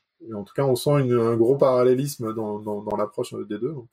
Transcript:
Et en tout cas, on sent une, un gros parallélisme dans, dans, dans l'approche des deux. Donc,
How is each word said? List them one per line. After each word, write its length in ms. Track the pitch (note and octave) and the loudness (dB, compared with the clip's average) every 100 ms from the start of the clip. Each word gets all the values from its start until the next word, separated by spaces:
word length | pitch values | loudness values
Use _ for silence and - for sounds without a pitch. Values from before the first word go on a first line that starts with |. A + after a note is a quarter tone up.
| _ _ A2+ | _ _ -14
Et 60 | |
en 100 | G#2+ | -12
tout 100 | G2 | -8
cas, 100 | - | -2
on 120 | C#3 B2 | 0 0
sent 240 | - C#3+ | 2 2
une, 140 | B2+ | 2
un 220 | A#2+ A2+ A#2 | 2 2 2
gros 220 | A#2 C#3 | 4 4
parallélisme 760 | C#3 B2+ B2 B2+ C#3+ - A2 | 4 4 4 2 0 -6 -8
dans, 260 | A2 G#2+ G#2 | -6 -6 -8
dans, 220 | G#2+ G#2 | -8 -8
dans 160 | G#2+ G#2 | -6 -4
l'approche 360 | G#2+ - B2 A2 G#2 | -4 -4 -8 -8 -10
des 120 | G#2 | -6
deux. 120 | A#2+ | -6
Donc, 180 | D3+ A#2 | -8 -14